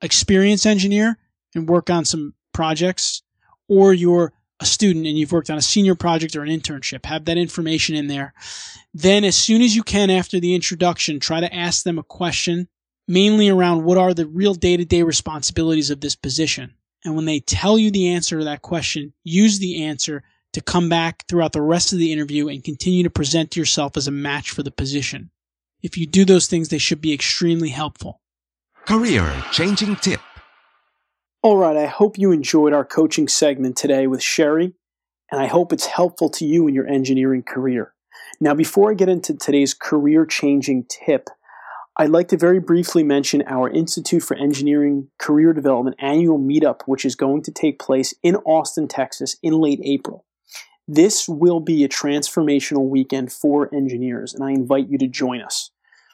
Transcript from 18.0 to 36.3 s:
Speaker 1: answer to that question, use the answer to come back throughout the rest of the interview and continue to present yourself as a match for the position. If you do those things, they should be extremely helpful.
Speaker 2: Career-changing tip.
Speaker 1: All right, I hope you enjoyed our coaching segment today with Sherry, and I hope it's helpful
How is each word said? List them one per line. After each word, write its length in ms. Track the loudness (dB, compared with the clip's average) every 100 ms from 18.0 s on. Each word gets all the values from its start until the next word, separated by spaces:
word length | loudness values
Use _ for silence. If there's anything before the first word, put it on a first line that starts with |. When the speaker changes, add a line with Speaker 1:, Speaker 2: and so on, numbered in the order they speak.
| 0
Speaker 1:
answer 300 | 0 -2 -4
to 60 | -6
that 160 | -8
question, 500 | -8 -6 -4 -6 -10 -14
use 360 | -2 2 4 2
the 260 | -2 -4
answer 400 | -6 -6 -6 -8 -12 _ _
to 80 | -10
come 260 | -2 0 2
back 360 | 0 -2 -6 -4
throughout 240 | -2 0
the 80 | 0
rest 320 | 0 0 0
of 60 | 0
the 140 | 0
interview 360 | -2 -4 -4 -4
and 140 | -6
continue 400 | -10 -6 0 2
to 80 | 0
present 460 | 0 -2 -2 -2 -4
yourself 400 | -2 -2 -2 -4
as 100 | -6
a 60 |
match 400 | -4 -6 -6 -8
for 100 | -10
the 80 | -8
position. 600 | -8 -6 -4 -6 -10 -16 _ _ _ _ _
If 160 | -10 -6
you 80 | 0
do 180 | 4
those 220 | 6 6 4
things, 220 | -2 -2
they 100 | -4
should 220 | -2 -2
be 120 | -2
extremely 580 | -2 -4 -2 0 0 -2
helpful. 520 | -6 -10 -10 -16 -16 _ _ _ _ _ _ -2
Speaker 2:
Career-changing 1120 | 0 2 2 0 -4 -4 -2 0 0 -2 -2
tip. 240 | -2 -4 -6 -20 -20 _ _ _ _ _ _ _ _ _
Speaker 1:
All 160 | 4 4
right, 180 | 4 2
I 100 | -2
hope 320 | 2 0 2
you 120 | 2
enjoyed 420 | 2 2 2 4
our 120 | 2
coaching 440 | 0 0 2 2 -2
segment 480 | 2 0 2 -2 -2
today 300 | 0 2 2
with 160 | -2
Sherry, 500 | -2 0 2 2 -2 -6 _ _ _ _ _
and 120 | -4
I 40 | 0
hope 260 | 0 0
it's 120 | -2 -2
helpful 440 | -2 -2 0 -4